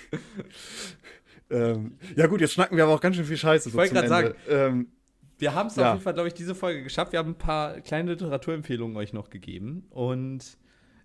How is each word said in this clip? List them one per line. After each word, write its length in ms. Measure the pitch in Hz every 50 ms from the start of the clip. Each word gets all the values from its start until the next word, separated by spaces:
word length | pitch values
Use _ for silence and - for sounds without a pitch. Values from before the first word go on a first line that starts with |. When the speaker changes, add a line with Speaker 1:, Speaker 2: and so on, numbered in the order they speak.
| - - - 160 - - 220 202 - - - - - - - - 214 190 165 - - - - - _ _ - - _ -
Speaker 1:
Ähm, 480 | - 120 117 117 117 110 107 113 - - 170 185 175
ja 100 | 147 160
gut, 140 | 160 208 202
jetzt 120 | 160 151 -
schnacken 220 | 180 185 - 185
wir 80 | 160 156
aber 100 | 156 156
auch 60 | 147
ganz 160 | - 180 190
schön 80 | 175 165
viel 120 | 147 160
Scheiße 320 | 143 - 160 156 156 - 127
Speaker 2:
Ich 40 | 113
Speaker 1:
so 60 | 143
Speaker 2:
wollte 160 | 180 196 -
Speaker 1:
zum 120 | 185 139 120
Speaker 2:
grad 160 | 117 120 117
Speaker 1:
Ende. 120 | 113 110 - - -
Speaker 2:
sagen, 240 | 147 139 139 131 127 123
Speaker 1:
Ähm, 80 | 123 - _ _ _ _ _ _ _ - _ -
Speaker 2:
wir 160 | 147 147 135
haben's 200 | 175 208 226 -
Speaker 1:
ja. 120 | - - 120
Speaker 2:
auf 60 | 110
jeden 100 | 95 -
Fall, 100 | 190 160
glaub 120 | 165 175
ich, 80 | 170 170
diese 200 | 170 170 175 185
Folge 280 | 190 - 180 170 143 131
geschafft. 300 | 135 - - 175 - -
Wir 60 | 165
haben 120 | 165 156
ein 80 | 165 -
paar 420 | - - 156 156 151 151 - -
kleine 320 | - - 156 156 170 175 170
Literaturempfehlungen 840 | 165 180 160 139 131 - - 165 156 147 - 127 117 117 113 110
euch 160 | 107 104 - -
noch 180 | 107 101 -
gegeben. 560 | - 95 90 - - 90 101 117 151 185 - -
Und, 680 | - 131 123 123 127 127 131 131 135 131 - - - _ _ _ _ _ _ _ _ _ _